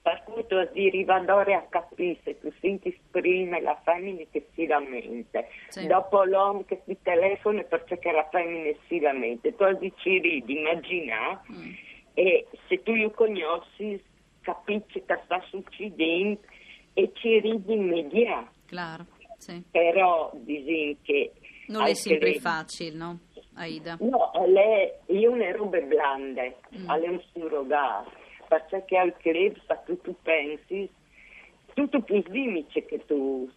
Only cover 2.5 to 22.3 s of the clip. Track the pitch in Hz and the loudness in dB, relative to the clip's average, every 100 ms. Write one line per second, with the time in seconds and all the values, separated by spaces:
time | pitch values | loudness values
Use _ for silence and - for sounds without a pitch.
2.5 | - 185 196 185 180 _ 185 175 185 180 | -4 -4 -2 -6 -10 _ -2 0 0 0
3.5 | 170 139 151 - 170 196 185 156 156 - | -2 -2 -2 0 0 -2 -10 -8 -8 -8
4.5 | - 165 147 139 123 - 117 113 110 - | -6 0 0 -2 -10 -10 -12 -6 -6 -6
5.5 | - - - 175 180 190 196 190 190 196 | -14 -18 -10 2 2 4 4 6 4 2
6.5 | 202 185 190 - 196 - 170 190 196 214 | 0 -4 -8 -8 -6 2 4 4 2 0
7.5 | 208 180 165 - 175 175 156 151 180 170 | 0 0 -4 -2 -4 0 2 2 0 0
8.5 | 170 156 147 - 170 147 135 117 120 151 | -4 -2 -4 -2 2 2 2 -2 -2 -4
9.5 | - 190 190 185 - - 185 170 156 117 | 2 2 2 -4 -4 0 2 2 -2 -4
10.5 | 143 156 165 - 175 147 110 127 190 - | -4 -2 -2 -2 -6 -4 -4 -6 -8 -12
11.5 | 196 165 180 - - _ - 185 170 - | -18 -16 -18 -20 -20 _ 2 4 4 2
12.5 | - - 185 208 226 220 214 220 202 156 | -18 -4 -2 0 0 0 2 2 2 -2
13.5 | 170 - _ 208 196 _ _ _ _ - | -4 -6 _ -8 -8 _ _ _ _ -10
14.5 | 170 - 208 - - - - - 175 - | -8 -4 -6 -4 -12 -4 -4 -2 -6 -6
15.5 | 190 190 - 208 156 160 170 202 202 - | -14 -14 -12 -12 -2 0 2 0 -2 -10
16.5 | - - - _ - 196 - 233 226 208 | -20 -20 -20 _ -2 -2 0 4 4 4
17.5 | 226 190 220 190 165 147 180 233 147 120 | -2 0 0 2 0 0 2 2 0 -8
18.5 | _ - 180 170 160 175 _ - - - | _ -16 -12 -10 -12 -16 _ -20 -20 -16
19.5 | 175 175 170 170 170 185 170 151 143 120 | -16 -2 2 4 6 4 4 -2 -10 -8
20.5 | 147 135 160 147 147 - 143 - - - | -8 -2 -2 -2 -6 -2 0 0 -6 -20
21.5 | - - 214 - 196 214 - - | -20 -10 -2 0 0 2 2 2